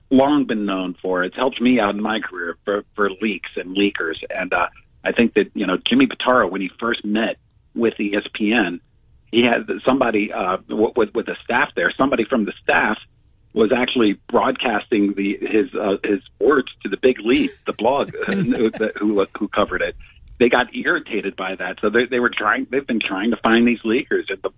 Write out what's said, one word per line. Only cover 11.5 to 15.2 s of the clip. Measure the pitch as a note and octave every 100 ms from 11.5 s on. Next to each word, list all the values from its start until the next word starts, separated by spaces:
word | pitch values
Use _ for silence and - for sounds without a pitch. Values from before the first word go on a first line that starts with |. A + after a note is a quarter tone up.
| A#2+ C#3+ -
there, | F2 -
somebody | C3+ B2 A2
from | B2+ G2
the | -
staff | - D#3 A2+ G#2+ - _ _ _ _
was | - A2
actually | A#2+ B2 B2+ G#2+ F#2+ -
broadcasting | A2+ A#2 C3 B2 G#2 - G#2+ G2+
the, | G2